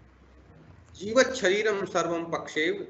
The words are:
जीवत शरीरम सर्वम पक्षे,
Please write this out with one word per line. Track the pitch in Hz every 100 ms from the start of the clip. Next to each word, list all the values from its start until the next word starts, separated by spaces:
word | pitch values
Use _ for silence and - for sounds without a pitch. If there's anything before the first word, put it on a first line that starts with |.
| - - - - - - - - -
जीवत | - 202 240 240
शरीरम | - 185 208 220 202
सर्वम | 190 175 165 170
पक्षे, | 170 151 - 151 165 202